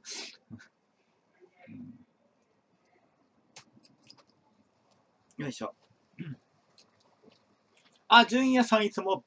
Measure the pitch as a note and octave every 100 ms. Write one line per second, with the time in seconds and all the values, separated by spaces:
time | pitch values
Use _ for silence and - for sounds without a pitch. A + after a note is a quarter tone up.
0 | - - - - - - - _ _ _
1 | _ _ _ _ F#4 F5 - - - -
2 | _ _ _ _ _ _ _ _ _ _
3 | _ _ _ _ _ - - _ _ _
4 | - - _ _ _ _ _ _ _ _
5 | _ _ _ - D3 - A2 - _ _
6 | _ - E3+ C3 _ _ _ _ _ _
7 | _ _ - _ _ _ _ _ _ _
8 | - A3+ A#3 A#3+ C4 B3+ A#3 A3 G#3 -
9 | F#3+ F#3+